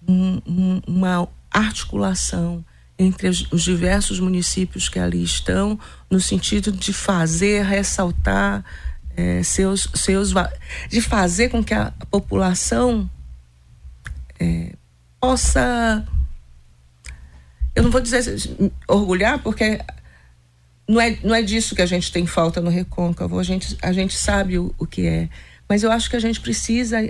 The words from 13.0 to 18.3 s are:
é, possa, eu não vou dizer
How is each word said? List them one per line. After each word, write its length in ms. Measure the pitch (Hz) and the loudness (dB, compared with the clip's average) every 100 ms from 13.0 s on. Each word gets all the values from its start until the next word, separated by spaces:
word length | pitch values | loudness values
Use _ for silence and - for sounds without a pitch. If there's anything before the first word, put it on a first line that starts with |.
| 185 - - - - - - - - - - - - - | -2 -8 -16 -18 -20 -20 -20 -20 -20 -18 -14 -14 -14 -4
é, 340 | 170 170 170 - _ _ _ _ | -2 -2 -4 -12 _ _ _ _
possa, 840 | 254 254 - 269 247 240 233 214 214 - - - - - - - _ _ - - - - - - - - | 2 4 4 4 2 2 2 0 0 -2 -2 -6 -16 -20 -20 -20 _ _ -20 -18 -20 -20 -20 -4 -2 4
eu 80 | |
não 80 | 240 | 4
vou 100 | 247 | 4
dizer 220 | 240 247 240 | 2 0 0